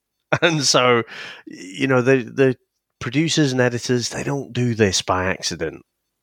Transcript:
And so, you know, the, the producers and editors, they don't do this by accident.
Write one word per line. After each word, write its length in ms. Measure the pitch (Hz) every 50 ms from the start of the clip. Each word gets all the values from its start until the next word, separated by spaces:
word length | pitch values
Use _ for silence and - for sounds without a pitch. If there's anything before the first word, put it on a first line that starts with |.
| _ _ _ _ _ - 156 139
And 200 | 160 175 165 151 131
so, 400 | - - 139 123 123 120 117 110 - - - - - - - -
you 420 | - - - 87 90 - - 135
know, 140 | 135 131 123
the, 160 | 117 131 135
the 400 | 131 110 120 113 135 135 131 120 - _ _ _ _ _ _ _ -
producers 540 | - 127 117 147 165 156 - 160 151 135 127
and 80 | 127
editors, 480 | 123 123 120 117 - - 127 123 113 -
they 140 | - - 98
don't 280 | 127 143 139 127 -
do 240 | 120 123 123 123 113
this 260 | 104 110 95 90 -
by 220 | - - 92 92 92
accident. 560 | 95 92 - - - 90 76 82 76 71 69 - _ _ _ _ _ _ _